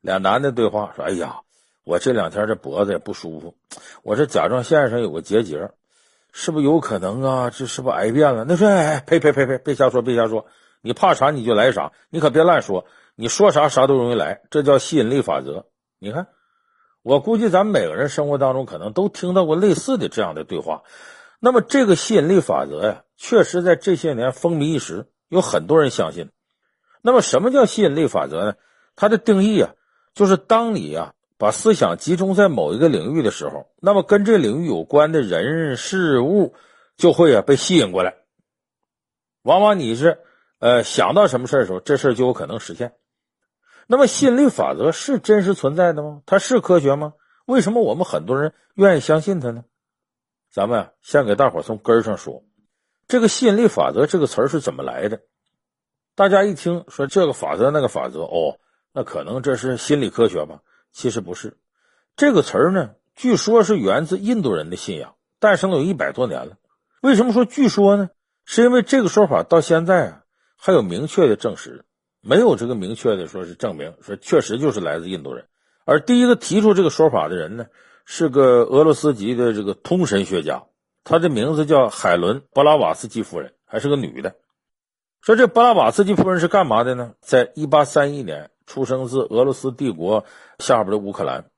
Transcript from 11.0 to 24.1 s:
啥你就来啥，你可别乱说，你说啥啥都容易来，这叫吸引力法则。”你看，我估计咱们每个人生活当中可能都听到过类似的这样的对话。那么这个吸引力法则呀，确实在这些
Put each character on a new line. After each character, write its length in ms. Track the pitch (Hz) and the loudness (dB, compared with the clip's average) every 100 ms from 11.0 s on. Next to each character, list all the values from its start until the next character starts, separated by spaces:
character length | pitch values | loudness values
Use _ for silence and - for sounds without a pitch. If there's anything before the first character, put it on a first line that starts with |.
| 190 | 2
啥 160 | 160 135 | 2 0
你 140 | 151 | 0
就 100 | 113 | -2
来 180 | 107 123 | 2 2
啥， 200 | 101 71 _ _ | 0 -6 _ _
你 100 | 160 | -2
可 100 | 151 | 0
别 120 | 131 | 2
乱 180 | 165 160 | 4 2
说， 240 | - 95 - _ _ | 0 -6 -6 _ _
你 140 | _ 113 | _ -8
说 220 | - 202 | 2 4
啥 180 | 151 147 | 4 2
啥 180 | - 135 | 2 2
都 100 | 135 | 2
容 140 | 120 | 0
易 40 | |
来， 280 | 120 76 98 _ | -2 -4 -8 _
这 120 | 151 | -2
叫 160 | 143 135 | 2 2
吸 180 | - 156 | 2 -2
引 120 | 113 | 0
力 140 | 135 | -2
法 180 | 110 73 | -2 -4
则。” 260 | 67 78 - _ _ _ | -6 -12 -14 _ _ _
你 140 | 101 | -12
看， 140 | 127 190 _ _ _ _ _ _ _ | -10 -12 _ _ _ _ _ _ _
我 180 | - 139 | 0 0
估 180 | 139 226 | 2 0
计 100 | 226 | 2
咱 160 | 180 | 2
们 80 | 208 | 2
每 140 | 180 87 | 0 -2
个 80 | |
人 160 | 80 139 | -4 -6
生 180 | 135 147 | -4 -4
活 80 | 143 | 0
当 160 | 131 | -2
中 140 | 131 131 | -2 -6
可 100 | 78 | -10
能 160 | 92 | -8
都 160 | 107 196 | -4 -4
听 240 | - 180 | -4 -2
到 140 | 180 170 | 0 0
过 100 | 156 | 2
类 180 | 202 | 2
似 220 | 165 - 262 | 0 -2 -4
的 140 | 123 | -4
这 100 | - | -4
样 140 | 98 | -6
的 100 | 78 | -6
对 140 | 78 87 | -8 -8
话。 240 | 73 78 _ - - - - _ | -6 -8 _ -20 -20 -20 -20 _
那 140 | 233 | 2
么 100 | 254 | 2
这 240 | - 277 240 | 2 2 4
个 100 | 170 | 2
吸 180 | - 214 | 2 0
引 120 | 147 | 4
力 120 | 190 | 2
法 260 | - 71 69 | 2 -4 -4
则 160 | 73 | -4
呀， 220 | 104 98 _ _ | -4 -4 _ _
确 280 | - 233 | 0 2
实 180 | 196 180 | 2 0
在 140 | 175 165 | 0 0
这 200 | - 175 | 2 -2
些 160 | 165 | -2